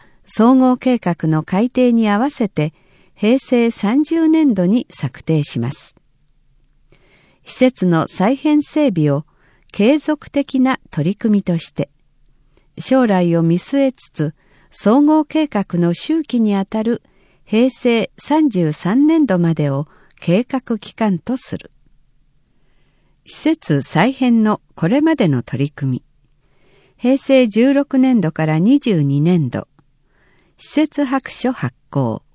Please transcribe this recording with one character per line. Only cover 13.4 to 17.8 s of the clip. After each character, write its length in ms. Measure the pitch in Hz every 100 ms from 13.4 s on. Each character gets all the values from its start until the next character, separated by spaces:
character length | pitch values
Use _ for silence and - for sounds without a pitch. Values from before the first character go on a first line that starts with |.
見 140 | 165 175
据 300 | - 277 269
え 40 |
つ 180 | - -
つ、 260 | - 147 - _ _ _
総 320 | - 202 254
合 240 | 294 311 294
計 220 | 311 294
画 320 | 208 196 175
の 140 | 170
周 300 | 175 - 320
期 160 | 294 240
に 160 | 214 196
あ 80 | 190
た 180 | 220
る 180 | 220 240 - _ _ _
平 260 | _ 214 262
成 420 | -